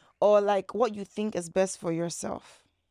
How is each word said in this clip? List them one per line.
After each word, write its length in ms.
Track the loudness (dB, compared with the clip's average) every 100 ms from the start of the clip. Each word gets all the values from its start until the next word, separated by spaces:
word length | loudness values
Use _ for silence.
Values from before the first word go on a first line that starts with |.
| _ _
Or, 200 | 4 6
like, 320 | 4 0 -2 -2
what 180 | -2
you 100 | -2
think 320 | -8 -6 -4 -4
is 140 | -4
best 300 | 0 0 -2
for 120 | -4
yourself? 720 | -2 -4 -6 -8 -8 -12 -20 _ _ _